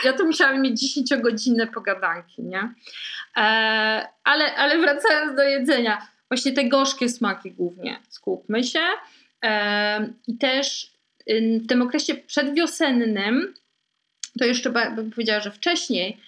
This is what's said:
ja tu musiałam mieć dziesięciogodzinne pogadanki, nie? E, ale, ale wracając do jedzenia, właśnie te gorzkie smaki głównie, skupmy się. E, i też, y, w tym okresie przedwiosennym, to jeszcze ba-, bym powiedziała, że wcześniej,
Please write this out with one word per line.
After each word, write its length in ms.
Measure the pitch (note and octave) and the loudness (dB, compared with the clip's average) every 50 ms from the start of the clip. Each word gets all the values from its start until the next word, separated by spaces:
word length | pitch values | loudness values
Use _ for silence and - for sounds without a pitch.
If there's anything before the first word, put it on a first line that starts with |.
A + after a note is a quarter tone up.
| A#3+ | 2
ja 80 | C4 C4+ | 2 2
tu 120 | C4 F#4+ | 4 2
musiałam 360 | D#4+ D#4 - E4+ C4+ C4+ C4+ | 2 2 4 2 2 4 4
mieć 180 | C4+ C4 A3+ - | 2 2 2 0
dziesięciogodzinne 840 | C4+ C4 - D4 B3 - C#4+ A#3+ A3+ A#3+ A3 G#3+ - B3+ A#3 A3+ A3+ A3+ | -2 -2 -2 -2 0 0 0 2 2 0 0 0 2 2 2 2 2 0
pogadanki, 760 | - A3+ G3+ G3+ G3 F#3+ F#3+ E3+ E3 F3 E3+ - _ - - | -4 -6 -4 -4 -4 -2 -2 -4 -4 -4 -8 -14 _ -12 -10
nie? 160 | F3 F#3 F#3+ G#3 A#3 A#3+ - _ - - - - - - - - - - B3 | -8 -6 -6 -6 -6 -10 -14 _ -20 -16 -14 -12 -12 -12 -12 -14 -6 -2 0
E, 40 | G#3+ G#3+ A3 A3 A3 A3 A3 A3 G#3+ A3 A3 G#3+ - - - _ _ | 2 2 4 2 2 2 2 2 0 0 0 -2 -4 -8 -12 _ _
ale, 320 | - D4 D#4 D4+ C#4+ - | 2 2 4 2 0 2
ale 220 | - C#4 D4 D4+ E4 | 2 2 2 4 4
wracając 580 | D#4+ C#4+ C#4+ C#4+ - A4+ D#4 D4+ D4+ D4+ C4+ | 4 4 2 2 2 4 4 4 2 0 0
do 80 | C4+ C#4 | 2 2
jedzenia, 640 | C#4 C#4 C#4 B3 C#4+ C#4+ A#3+ A#3+ A3 G#3 G#3 - - _ _ _ _ | 2 2 2 2 2 2 2 2 0 0 -2 -4 -12 _ _ _ _
właśnie 220 | B3 B3+ - C#4 | -4 -2 -2 0
te 140 | B3+ C#4+ C4+ | 0 2 2
gorzkie 440 | A#3+ C#4 C4+ C4+ C4+ - - B3 A#3 | 4 4 4 2 2 0 -2 -2 -2
smaki 420 | - - A#3 G3+ F#3+ - - F#3 | -2 -2 -2 -2 -2 -4 -8 -14
głównie, 480 | - - F3+ F3 F3 F#3 F3 - - - - _ | -8 -6 -6 -6 -6 -8 -10 -10 -10 -10 -14 _
skupmy 540 | - - _ G3 F#3 F3+ - - G#3 A#3 B3+ | -20 -10 _ -6 -6 -6 -4 -4 -2 -2 -2
się. 160 | B3+ - D#4 E4 F4 G4 - - - - _ _ _ _ _ - | 0 0 0 0 0 -2 -4 -6 -14 -20 _ _ _ _ _ -4
E, 640 | A3 G#3+ G#3 G#3 G#3 G#3 G#3 G#3 G#3 G#3 G#3+ G#3+ - - - _ - | -2 0 0 0 0 0 0 0 0 0 -2 -4 -6 -8 -10 _ -10
i 100 | A3+ - | -6 -2
też, 540 | C#4 C4 C4 C4+ C#4 C#4 - - - - _ _ _ _ _ _ _ - | 0 0 0 0 0 -2 -6 -8 -12 -14 _ _ _ _ _ _ _ -2
y, 300 | A3 A3 A3+ A3+ A3+ A3 A3+ | 0 0 2 2 0 0 0
w 40 | - | 0
tym 140 | B3+ B3 | 2 2
okresie 340 | B3 B3 - D4+ - - C#4+ | 2 2 0 -2 -2 -2 -4
przedwiosennym, 1400 | - - _ - D4 C#4+ C#4 C#4+ D#4+ E4+ D4+ - - E4 C#4+ B3 A#3+ A#3 A3+ G#3+ G3 G3 G#3 A#3+ C#4+ F4+ G4 - - _ _ _ _ _ _ _ _ _ _ _ _ - - - A#3+ | -6 -8 _ -2 -2 -2 0 0 0 0 0 0 0 0 2 2 2 2 0 0 -2 0 0 0 0 -2 -4 -8 -14 _ _ _ _ _ _ _ _ _ _ _ _ -16 -12 -4 -2
to 60 | B3+ | 0
jeszcze 240 | A#3 B3 B3 - C4 | 0 0 0 -2 0
ba-, 220 | A#3+ A#3 A3+ - | 0 0 0 0
bym 200 | A3 A3+ A3 A3 | -2 -6 -6 -6
powiedziała, 280 | - A#3 A3+ A3+ G#3+ G#3 | -6 -4 -2 0 0 -2
że 120 | G#3 G#3 | -2 -6
wcześniej, 680 | G3+ - - F4 F4 E4 - - A#3 F3+ F3+ G3 A3+ - _ | -10 -4 -2 -2 -2 -2 -2 -2 -2 -2 -2 -4 -6 -10 _